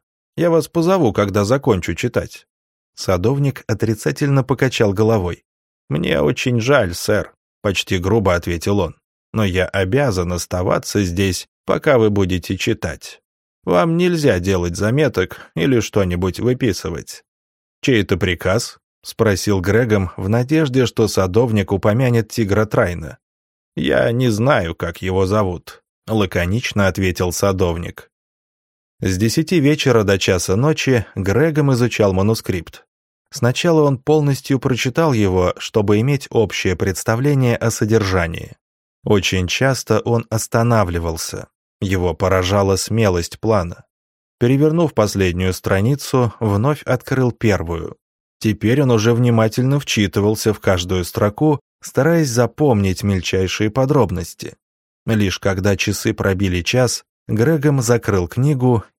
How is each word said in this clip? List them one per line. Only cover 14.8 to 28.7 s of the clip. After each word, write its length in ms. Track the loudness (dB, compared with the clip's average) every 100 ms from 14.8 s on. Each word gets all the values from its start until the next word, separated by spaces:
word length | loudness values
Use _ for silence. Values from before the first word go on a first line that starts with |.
| -2 0 0 0 -4 -6 -12 -4
или 240 | 0 0
что-нибудь 580 | 0 0 0 0 -2 -2
выписывать». 840 | -2 0 -2 -2 -6 -10 -12 -18 _ _ _ _ _ _
«Чей 200 | 0 2
это 140 | 2 0
приказ?» 600 | 0 -2 0 -2 -4 -12 _ _
спросил 580 | -10 -2 0 0 0 0
Грегом 520 | 2 0 2 0 -2 -4
в 120 | -2
надежде, 580 | -2 0 0 0 0 0
что 220 | 0 0
садовник 640 | 2 0 2 2 2 0
упомянет 560 | 0 2 2 2 0 0
тигра 360 | -2 0 0
Трайна. 540 | 0 0 0 -2 -10 -16 _ _ _ _ _
«Я 380 | -6 0 2 2
не 160 | 0 0
знаю, 480 | 0 0 0 -2 -6
как 260 | -8 -6
его 240 | -2 0 0
зовут», 560 | 0 -2 -6 -12 -20 _ _ -4
лаконично 800 | -2 0 -2 -2 -2 -2 0 0
ответил 460 | 0 -2 -2 -4
садовник. 800 | -2 0 0 0 -2 -8 -14 -20 _ _ _ _ _ _